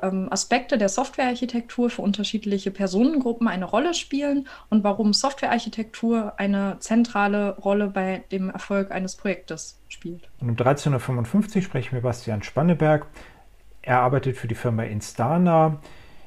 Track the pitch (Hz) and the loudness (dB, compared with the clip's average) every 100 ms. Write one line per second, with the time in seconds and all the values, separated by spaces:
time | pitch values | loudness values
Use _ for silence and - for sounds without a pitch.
0 | 190 190 185 190 - 247 247 262 196 - | -2 -2 -2 -2 0 0 2 2 2 0
1 | 269 - 254 240 240 240 233 - 240 - | -2 0 -2 0 -2 -4 -4 -2 -2 0
2 | 202 202 202 208 208 196 196 196 196 185 | -2 0 -2 -2 -2 -2 -2 -2 0 2
3 | 262 302 233 233 226 180 175 220 339 339 | 4 2 0 0 0 0 0 0 0 -2
4 | - 277 285 285 269 - - 220 202 202 | -4 -2 0 -2 -4 -10 0 2 2 2
5 | 214 202 269 277 247 240 220 220 220 - | 2 2 0 0 0 0 -2 -8 -10 -2
6 | 226 233 208 - 202 196 196 175 - 226 | 0 0 0 -2 0 2 0 -4 0 2
7 | 233 202 202 208 202 - 196 202 202 196 | 4 2 2 2 0 -2 2 2 2 0
8 | 190 190 - 190 190 185 - 196 196 185 | -2 -4 -4 -4 -4 -6 -2 -2 -2 -4
9 | 185 - 202 180 - 160 - - - - | -6 -4 -4 -4 -6 -12 -12 -18 -20 -14
10 | 170 175 - - 120 117 123 143 147 131 | -12 -12 -14 -6 -4 2 2 2 2 0
11 | - 123 113 202 208 196 185 135 117 127 | 0 -2 2 2 2 0 -2 -4 -4 -2
12 | 123 117 - 107 - - 170 165 156 151 | -2 -2 -4 -6 -2 2 4 4 6 4
13 | - - - - - - - - - 127 | 0 -16 -20 -20 -20 -20 -20 -10 0 4
14 | 127 135 135 120 117 113 123 110 113 107 | 4 2 0 -2 -4 -2 0 0 -2 -6
15 | - - 120 170 180 160 160 151 - - | -6 -2 2 4 6 6 4 2 -8 -20
16 | - - | -20 -20